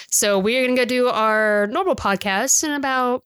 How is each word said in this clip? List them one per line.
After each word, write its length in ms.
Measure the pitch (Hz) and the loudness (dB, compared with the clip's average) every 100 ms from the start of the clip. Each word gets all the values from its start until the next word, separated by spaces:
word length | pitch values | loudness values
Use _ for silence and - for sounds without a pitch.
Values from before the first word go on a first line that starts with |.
| - | -4
So 260 | - 208 196 | -2 2 2
we're 260 | 208 254 | 2 0
gonna 120 | 254 254 | 0 0
go 80 | |
do 220 | 240 247 247 | 0 2 0
our 600 | 220 220 214 214 208 208 | 2 0 2 2 2 0
normal 280 | 320 370 | 0 -2
podcast 680 | 247 202 190 208 190 269 - | -2 -2 -2 -2 -2 0 0
in 80 | 311 | 0
about 520 | 294 269 262 247 247 | -2 -2 0 0 -2